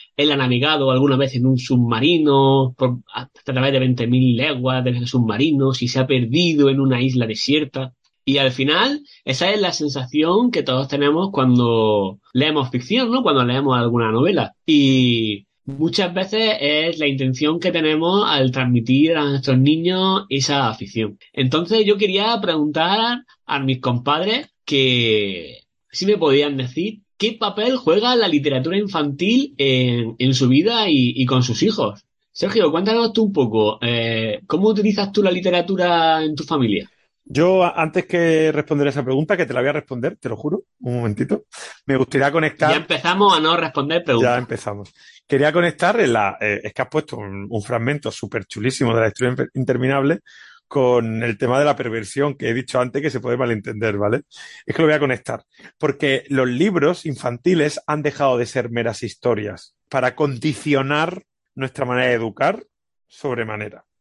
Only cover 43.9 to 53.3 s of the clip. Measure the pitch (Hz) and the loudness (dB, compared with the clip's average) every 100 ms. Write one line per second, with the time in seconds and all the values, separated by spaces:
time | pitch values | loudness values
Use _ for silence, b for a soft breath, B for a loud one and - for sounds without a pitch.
43.9 | 170 165 117 123 123 123 117 107 101 98 | -2 0 2 2 0 -4 -8 -8 -12 -14
44.9 | b b b - 139 147 170 170 - 175 | b b b -2 0 2 2 0 0 0
45.9 | 233 143 113 98 - 107 101 107 - 127 | 2 2 2 0 -2 -4 -4 -6 -6 -4
46.9 | 151 156 117 101 98 101 113 101 120 117 | -4 -4 -8 -10 -12 -8 -8 -4 -4 -2
47.9 | 147 110 - 110 113 - 104 123 - 120 | -4 -6 -10 -8 -8 -10 -6 -4 0 0
48.9 | 113 110 - 123 127 - 135 123 120 131 | 2 0 0 -2 -2 -6 -4 -2 -2 0
49.9 | 139 139 185 B B B B - 139 123 | 0 0 -2 B B B B -6 0 2
50.9 | 123 113 110 117 104 123 131 147 143 123 | 2 0 -4 -4 -2 0 2 0 0 -4
51.9 | 113 101 135 143 139 127 120 131 147 127 | -8 -6 -4 -4 -2 -4 -4 -2 -2 -2
52.9 | 135 147 131 123 | -4 -4 -4 -4